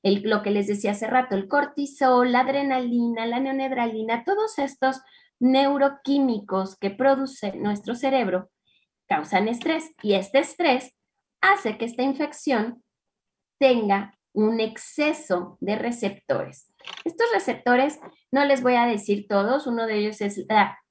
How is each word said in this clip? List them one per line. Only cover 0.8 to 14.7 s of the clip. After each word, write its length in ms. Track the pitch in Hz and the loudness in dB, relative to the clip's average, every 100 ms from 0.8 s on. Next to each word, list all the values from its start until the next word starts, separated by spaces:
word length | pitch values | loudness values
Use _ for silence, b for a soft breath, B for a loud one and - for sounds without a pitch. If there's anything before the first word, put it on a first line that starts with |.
| 208 | -2
hace 160 | 208 226 | -4 0
rato, 280 | 254 254 196 | 0 0 -4
el 120 | 196 | 0
cortisol, 840 | 285 285 - 285 - 262 247 247 | 0 0 -6 -8 0 4 4 4
la 100 | 240 | 2
adrenalina, 840 | 262 277 277 262 247 240 233 226 226 | 2 0 0 -2 0 0 0 -2 -2
la 140 | 240 | -2
neonedralina, 840 | 269 269 269 247 233 220 220 240 | -2 -2 -2 -2 -2 -4 -2 -2
todos 360 | - 403 440 - | 0 -2 -2 -2
estos 420 | 277 - 262 262 b b b _ | -6 0 -2 -2 b b b _
neuroquímicos 1400 | 247 262 277 277 277 277 - 277 269 214 202 190 190 - | 2 4 4 4 2 0 0 2 2 0 -2 -2 -2 -4
que 140 | 196 | -6
produce 640 | 196 262 269 269 - 202 185 | 0 2 2 -2 -6 -8 -4
nuestro 380 | 208 208 - 240 | -4 -4 -6 -4
cerebro 560 | 269 269 208 180 - _ _ _ _ _ _ | 0 0 0 -2 -6 _ _ _ _ _ _
causan 380 | 156 151 190 214 | -2 0 0 0
estrés 440 | 240 330 320 - _ | -2 -2 -2 -4 _
y 100 | 208 | 0
este 260 | 196 190 269 | 0 2 0
estrés 540 | 330 - 339 254 - _ _ _ _ _ | 0 0 2 0 -2 _ _ _ _ _
hace 360 | 381 392 226 214 | 2 4 2 -4
que 80 | 226 | -6
esta 180 | 240 | -2
infección 800 | 269 269 294 - - 240 226 240 _ _ _ _ _ _ _ _ | -2 0 -4 -4 0 0 0 -8 _ _ _ _ _ _ _ _
tenga 600 | 269 240 208 196 202 _ _ | 4 4 2 0 -2 _ _
un 260 | 208 214 226 | 0 2 2
exceso 960 | 220 | -2